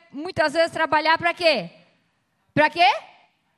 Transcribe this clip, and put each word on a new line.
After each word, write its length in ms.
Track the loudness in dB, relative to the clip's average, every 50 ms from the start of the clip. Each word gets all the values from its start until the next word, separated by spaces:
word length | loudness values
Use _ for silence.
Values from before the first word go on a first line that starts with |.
| _ _
muitas 420 | -16 -14 -12 -6 -4 -2 -2 0 0
vezes 180 | 0 -2 -2
trabalhar 460 | -2 -4 -2 0 0 0 2 2 0
pra 160 | 0 0 -4 -2
quê? 360 | 0 0 0 0 0 -4 -10 -16 _ _ _ _ _ _ _ _ _ _ _ _ _ _ _ 0
Pra 160 | 0 0 2
quê? 200 | 2 2 2 2 2 0 -6 -16 -20 _ _ _ _ _ _ _ _